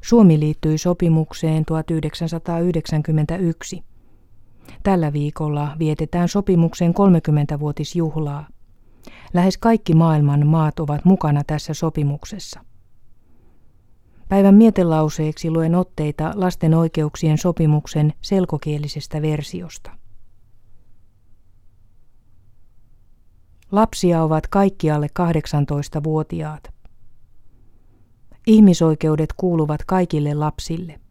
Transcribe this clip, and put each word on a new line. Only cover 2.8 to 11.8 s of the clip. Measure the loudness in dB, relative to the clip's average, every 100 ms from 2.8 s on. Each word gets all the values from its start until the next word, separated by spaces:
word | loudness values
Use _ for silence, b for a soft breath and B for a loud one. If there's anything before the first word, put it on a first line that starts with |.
| -2 -4 0 0 0 -2 -2 -4 -10 -14 -16 -20 -20 -20 _ -20 -20 -20 B B
Tällä | 0 0 0
viikolla | -2 -6 -4 -4 -4 -4 -4
vietetään | -4 -2 -4 -2 0
sopimuksen | 0 2 2 2 0 -2
kolmekymmentävuotisjuhlaa. | 4 4 4 4 0 0 -4 -6 -6 -6 -4 -4 -4 -6 -8 -12 -20 -20 -20 -20 B B B B
Lähes | 0 0 2
kaikki | 2 2 4
maailman | 4 4 4 2 2 2
maat | 2 0 -2
ovat | -6 0 2
mukana | 2 2 -2 -2
tässä | -6 -6
sopimuksessa. | -6